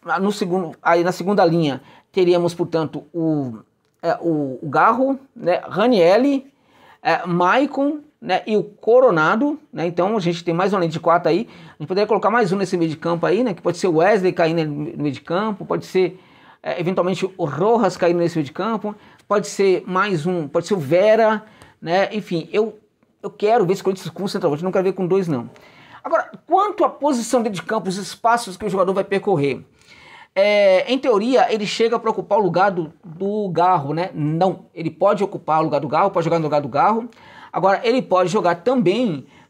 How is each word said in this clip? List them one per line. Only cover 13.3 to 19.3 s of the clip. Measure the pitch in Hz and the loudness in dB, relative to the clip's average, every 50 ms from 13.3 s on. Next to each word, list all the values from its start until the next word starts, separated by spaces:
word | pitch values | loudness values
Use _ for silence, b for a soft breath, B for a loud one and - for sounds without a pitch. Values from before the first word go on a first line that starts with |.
| 175 220 254 | 0 0 0
né? | 233 165 | -2 -4
Que | - | -4
pode | - 175 170 - | -4 -4 -4 -2
ser | - | -2
o | 185 156 160 | 0 2 2
Wesley | 170 208 226 196 185 185 | 4 4 2 2 2 0
caindo | 175 180 170 160 165 170 156 | 0 0 0 0 0 -2 -2
no | 151 143 147 151 143 - - | -4 -4 -6 -8 -8 -6 -6
meio | 147 147 | -6 -6
de | 127 - | -6 -6
campo, | - - 165 190 214 220 202 - 165 | -8 -6 -4 -4 -4 -4 -6 -6 -6
pode | - 170 170 - | -6 -6 -6 -4
ser, | - - 190 185 165 170 B B B B B B B B B | -2 0 0 0 0 -2 B B B B B B B B B
é, | B 156 - - | B -8 -6 -4
eventualmente | 160 180 185 190 175 185 190 - 190 190 - | -4 -2 0 0 0 0 -2 -2 -4 -6 -6
o | - 170 | -4 -6
Rojas | 147 135 151 190 220 240 220 208 185 180 | -4 -2 0 0 2 2 2 2 0 0
caindo | - 185 170 170 175 | 0 0 2 2 2
nesse | 170 160 165 | 0 0 -2
meio | 160 139 | -2 -4
de | 123 | -4
campo, | - - 190 226 226 202 202 208 208 B B B B B B | -6 -6 -4 -4 -4 -4 -6 -8 -10 B B B B B B
pode | - | -2